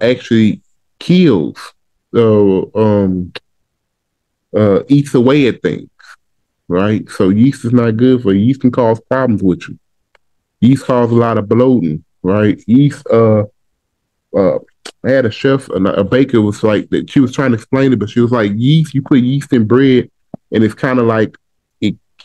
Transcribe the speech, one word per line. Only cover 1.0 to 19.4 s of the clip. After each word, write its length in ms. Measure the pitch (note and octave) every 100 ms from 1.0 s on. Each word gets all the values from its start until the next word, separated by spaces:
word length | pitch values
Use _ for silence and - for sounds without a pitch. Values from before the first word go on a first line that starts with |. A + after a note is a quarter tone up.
| - F3+ E3+ G2 B1+ - - _ _ _ _
uh, 640 | A#2 A2+ G#2+ G2+ F#2+ - G#2+
um, 540 | A2 G#2 F#2+ F#2 F2+ - - _ _ _ _ _ _ _ _ _ _
uh, 280 | G#2 G#2+ F#2+ -
eats 240 | C#3+ C#3+
away 340 | C3+ A#2+ D3 B2
at 140 | F#2
things, 260 | F2 - - _ - - _ _ _ _ -
right? 420 | F2 G#2 G#2 E2
So 200 | - F#2+
yeast 340 | G#2 C3 C3+
is 80 | A#2+
not 240 | B2 A#2 A2
good 280 | B2+ B2
for 100 | G#2+
you. 60 | G2
Yeast 200 | A2 C3+
can 120 | B2+
cause 280 | A#2+ A2+ A2+
problems 400 | - C3 B2+ G2+
with 280 | F#2 D#2+ -
you. 100 | - _ _ _ _ _ _ _ _
Yeast 240 | A#2+ C3 -
cause 240 | B2 A#2
a 60 | A#2
lot 220 | A#2 G#2+
of 100 | G2+
bloating, 560 | A2+ C3 B2 E2 D#2 - _
right? 400 | F2+ G#2 G#2+ - -
Yeast, 380 | B2 C#3+ - -
uh, 380 | A2+ A2 G#2+ G#2 _ _ _ _ _ _ _ _ F#2
uh, 240 | F#2 C2 - _ - -
I 60 | A#2
had 160 | C3+ A#2
a 60 |
chef, 380 | - C#3 C3+ -
a, 60 | F#2
a 280 | F#2+ -
baker 380 | F#2+ B2+ C3+ A2+
was 220 | G#2 G#2
like, 260 | A2 G2+ -
that 200 | E2 -
she 120 | D3
was 120 | B2
trying 180 | C3+ C3
to 40 | A2
explain 380 | - C3+ C3+
it, 60 | A#2+
but 100 | G#2+
she 100 | B2
was 120 | A#2+
like, 200 | B2 G#2 G#2
"Yeast, 380 | B2+ D#3+ D3+
you 80 | C#3
put 180 | C3+ C#3
yeast 340 | B2 C#3